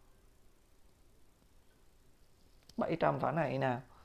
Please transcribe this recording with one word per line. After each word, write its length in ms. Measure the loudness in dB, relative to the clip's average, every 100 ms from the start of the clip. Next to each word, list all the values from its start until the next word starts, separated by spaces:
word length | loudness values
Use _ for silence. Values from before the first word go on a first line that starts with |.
| -20 -20 -20 -20 -20 -20 -20 -20 -20 -20 -20 -20 -20 -20 -20 -20 -20 -20 -20 -20 -20 -20 -20 -20 -20 -20 -14 -4
Bảy 200 | -2 2
trăm 220 | 2 2
ván 180 | 0 0
này 220 | 0 0
nào. 220 | 0 -2 -6 -20